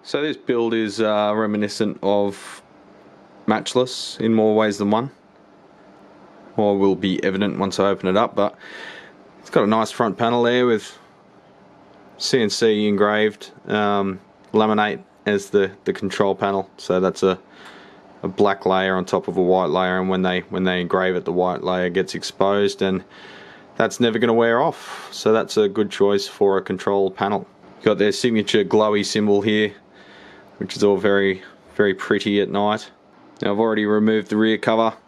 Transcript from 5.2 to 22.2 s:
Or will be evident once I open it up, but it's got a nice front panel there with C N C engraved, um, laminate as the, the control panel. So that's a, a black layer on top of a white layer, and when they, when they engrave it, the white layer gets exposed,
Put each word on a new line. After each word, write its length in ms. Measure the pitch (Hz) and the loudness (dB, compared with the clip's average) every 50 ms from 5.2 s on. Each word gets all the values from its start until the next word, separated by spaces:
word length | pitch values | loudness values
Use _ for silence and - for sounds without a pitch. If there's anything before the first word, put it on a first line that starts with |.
| _ _ _ _ - _ - - - - - - - - - - - - - - - - - - - - - | _ _ _ _ -20 _ -20 -20 -20 -20 -20 -20 -20 -20 -20 -20 -20 -20 -20 -20 -20 -20 -20 -20 -20 -10 -4
Or 220 | - 107 104 101 | -2 0 0 2
will 180 | 98 98 98 95 | 2 2 2 2
be 260 | 87 98 98 92 - - | 0 -2 -2 -2 -2 -2
evident 340 | 95 95 95 107 101 73 | -2 -2 -2 -4 -4 -2
once 220 | - 98 98 - - | -4 -4 -4 -2 0
I 80 | 95 | 0
open 200 | 101 98 - - | 0 0 -2 -2
it 80 | 92 92 | 0 2
up, 200 | 101 117 - - | 2 0 0 0
but 200 | 101 101 104 - - - - - - - - - - - - - - - - - - | -2 -2 -2 -4 -10 -20 -20 -18 -18 -18 -18 -18 -18 -20 -20 -20 -20 -20 -20 -20 -20
it's 100 | - - | -20 -2
got 160 | - 156 110 | 0 2 2
a 20 | |
nice 240 | 101 110 113 113 - | 2 2 0 -2 -4
front 260 | - - 123 107 92 | -2 -2 -2 -2 -2
panel 240 | - 117 113 120 120 120 | -2 -2 0 0 2 2
there 220 | 117 120 127 123 | 2 2 2 2
with 320 | 123 113 104 - - - - - - - _ _ - - - _ - - - - - - - - - - - - - - | 2 0 -2 -4 -10 -20 -20 -20 -20 -20 _ _ -20 -20 -20 _ -20 -20 -20 -20 -20 -20 -20 -20 -20 -20 -20 -20 -20 -14
C 240 | - - - - 131 | -10 -4 -2 0 0
N 80 | 113 104 | 0 0
C 380 | - - 117 113 107 104 107 | 0 2 2 2 2 2 2
engraved, 640 | 104 101 98 104 104 104 107 107 107 101 - - - - - _ | 0 2 2 2 2 2 2 0 0 -2 -4 -20 -20 -20 -20 _
um, 540 | - - 107 107 101 101 101 98 98 92 92 - _ _ _ - - - | -4 -2 0 0 0 0 0 -2 -4 -6 -8 -14 _ _ _ -18 -2 2
laminate 500 | 107 107 107 107 107 107 104 - - - _ _ _ _ | 2 2 4 2 2 0 -2 -2 -8 -12 _ _ _ _
as 240 | 104 104 98 98 - | -2 -2 -2 -2 0
the, 200 | - 104 98 95 - - _ | 2 2 2 2 -4 -8 _
the 80 | - | -6
control 420 | 92 - - 95 - - 104 98 95 | -6 -4 -6 -8 -2 0 0 0 0
panel. 360 | - 107 98 98 98 95 - - | 0 -2 -2 -2 -2 -4 -6 -14
So 240 | - - - 92 92 | -20 -4 -2 0 2
that's 220 | 92 92 - - - | 2 0 0 2 2
a, 140 | 95 92 - - - - - - - - - - - - - - - - - - | 0 0 0 -6 -20 -20 -20 -20 -20 -20 -20 -20 -20 -20 -20 -20 -20 -18 -10 -8
a 60 | 95 | -8
black 360 | 92 - 104 101 98 - - | 0 2 2 2 2 0 0
layer 300 | 92 92 95 95 95 95 | 0 2 2 2 0 0
on 80 | 92 92 | -2 -2
top 240 | - - 92 - | 0 -2 -2 -2
of 80 | - 85 | -2 -2
a 60 | 95 | 0
white 280 | 90 90 92 92 92 80 | 2 4 4 2 2 2
layer, 300 | - 92 92 90 92 92 | 0 0 0 0 0 -2
and 80 | 92 | -2
when 140 | 95 95 92 | -2 -2 0
they, 200 | 92 92 90 90 | 0 -2 -2 -4
when 220 | 87 - 98 92 92 | -6 -6 -6 -2 -2
they 160 | 92 90 90 | 0 0 -2
engrave 380 | 90 85 - 95 92 92 92 | -2 -2 0 0 0 0 -2
it, 80 | 90 87 | -2 -4
the 80 | - 85 | -2 -2
white 280 | 90 92 90 87 - | 0 0 0 -2 -4
layer 280 | - 90 92 92 90 90 | -4 -4 -2 -2 -2 -2
gets 260 | 85 95 90 - - | -2 -2 -4 -4 -6
exposed, 680 | 92 | -10